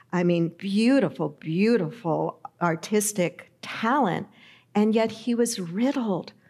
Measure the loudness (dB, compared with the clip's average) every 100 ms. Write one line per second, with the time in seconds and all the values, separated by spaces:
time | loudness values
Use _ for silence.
0 | _ 0 2 2 0 -4 -4 2 4 4
1 | 2 -2 -6 -6 -4 0 2 2 0 -4
2 | -2 -2 -2 -6 -16 -4 -2 -2 0 0
3 | 0 0 -2 -4 -16 _ -14 -4 0 2
4 | 2 0 -6 -14 -20 -20 _ 2 2 2
5 | 0 -2 -2 0 0 -2 -6 -2 0 0
6 | -2 -2 -6 -14